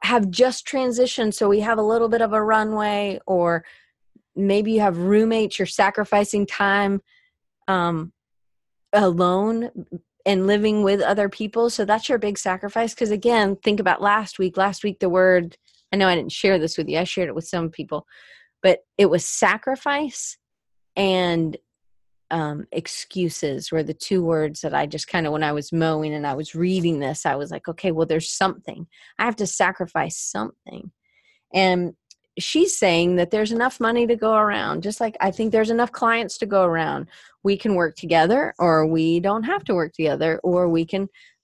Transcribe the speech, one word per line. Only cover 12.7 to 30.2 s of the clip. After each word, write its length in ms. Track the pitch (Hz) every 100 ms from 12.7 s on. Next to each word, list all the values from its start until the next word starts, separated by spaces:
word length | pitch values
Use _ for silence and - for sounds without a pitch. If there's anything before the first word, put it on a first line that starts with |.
| 226 233
'Cause 160 | - 220
again, 460 | 208 233 233 196 196
think 240 | 220 202
about 200 | 185 -
last 380 | 202 208 202 -
week. 180 | 185 220
Last 280 | 220 185
week, 160 | 208 190
the 100 | 185
word, 480 | 185 185 180 170 - _ _ -
I 40 | 196
know 120 | 185
I 80 | 175
didn't 180 | 135
share 260 | - 196 185
this 180 | 165 -
with 100 | 151
you. 120 | 156
I 40 |
shared 260 | 180 - 165
it 60 | 139
with 120 | -
some 240 | 175 165
people, 340 | 165 - 151 - - - - _ _
but 240 | 185 - _ -
it 100 | 202
was 180 | 247 -
sacrifice 1120 | - 196 214 - 262 294 285 294 - - - _ _ _ _ _ -
and, 600 | 196 185 175 170 160 - _ _ _ _ _ _ -
um, 380 | 165 151 147 -
excuses 1000 | 165 160 - - 185 170 - 151 135 -
were 120 | 160
the 100 | 151
two 300 | 160 - 190
words 380 | 165 160 151 151
that 140 | 156 143
I 100 | 147
just 220 | 156 -
kinda, 240 | 175 156
when 120 | 151
I 80 | 151
was 220 | 147 143
mowing 400 | 165 160 156 156
and 140 | 151 147
I 80 | 139
was 180 | 156
reading 460 | 165 180 185 170 151
this, 260 | 135 151 156
I 100 | 139
was 140 | 143
like, 180 | 165 -
"Okay, 240 | 165 190
well, 140 | 160 165
there's 240 | 160 -
something. 580 | - 190 - - - 165 _ - -
I 80 | 233
have 120 | 220
to 100 | 196
sacrifice 720 | - 185 190 170 160 160
something." 720 | -